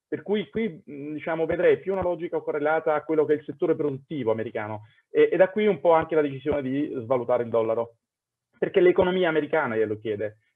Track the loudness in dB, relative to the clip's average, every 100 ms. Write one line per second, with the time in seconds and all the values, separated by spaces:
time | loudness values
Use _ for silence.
0 | _ -10 -4 -4 -4 -4 -6 -6 -16 -14
1 | -12 -8 -4 -2 0 2 4 4 0 -2
2 | -2 -4 -4 -6 -4 -2 0 0 0 0
3 | 0 0 2 0 -2 -2 0 0 -2 -4
4 | -8 -4 -2 -2 -4 -6 -8 -10 -14 _
5 | _ 2 4 4 2 2 0 2 4 4
6 | 2 0 0 -2 -4 -4 -2 -4 -4 -6
7 | -2 -2 0 -2 0 0 0 -2 -4 _
8 | _ _ _ _ _ _ -2 4 4 6
9 | 2 2 2 0 0 0 0 0 -2 -2
10 | -6 -6 -6 -10 _